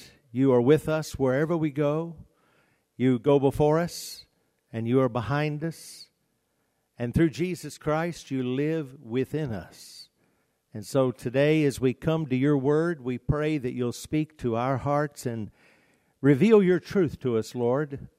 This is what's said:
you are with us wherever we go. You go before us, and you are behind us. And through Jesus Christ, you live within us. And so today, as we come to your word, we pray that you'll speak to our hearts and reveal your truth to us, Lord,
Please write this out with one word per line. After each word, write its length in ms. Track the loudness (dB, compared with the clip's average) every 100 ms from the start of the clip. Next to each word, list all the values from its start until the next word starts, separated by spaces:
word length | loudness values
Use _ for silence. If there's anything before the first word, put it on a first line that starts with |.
| -20 _ _
you 220 | 0 4
are 80 | 6
with 260 | 6 4 2
us 300 | -4 -6 -2
wherever 400 | 0 0 0 -2
we 140 | -2
go. 440 | -2 -2 -2 -6 -12 -20 _ _ _ _ _ _ -2
You 220 | 0 2
go 220 | 4 4
before 400 | 4 2 2 2
us, 480 | 0 -8 -16 -18 -20 _ _ _ _
and 160 | -6 0
you 140 | 2
are 80 | 2
behind 540 | -2 -2 -2 -2 -4
us. 460 | -8 -10 -16 -20 -20 _ _ _ _ _ _ _ _ -8
And 120 | -2
through 200 | 2 0
Jesus 480 | 0 -6 -6 -12 -8
Christ, 500 | -4 -2 -2 -8 -6
you 140 | -4
live 520 | -2 -2 -2 -4 -6 -14
within 500 | -6 -4 -2 -4 -4
us. 580 | -6 -10 -18 -20 -20 -20 _ _ _ _ _ _ -16
And 100 | -2
so 240 | 0 0
today, 540 | -2 -2 2 4 4
as 180 | 2 0
we 140 | -2 0
come 320 | -2 -2 -2
to 80 | 0
your 220 | 2 2
word, 440 | 2 0 0 -4
we 160 | -6 -4
pray 400 | -2 -2 -2 -2
that 160 | -4
you'll 200 | -4 -4
speak 440 | -6 -4 -4 -4 -6
to 160 | -4 -2
our 220 | -2 -2
hearts 480 | 0 0 -2 -6 -8
and 240 | -8 -10 -14 _ _ _ _ _ _
reveal 400 | 4 6 6 6
your 180 | 6 2
truth 400 | 0 0 0 -2
to 160 | -2 -2
us, 180 | -2 -2
Lord, 520 | 0 0 -2 -8 -16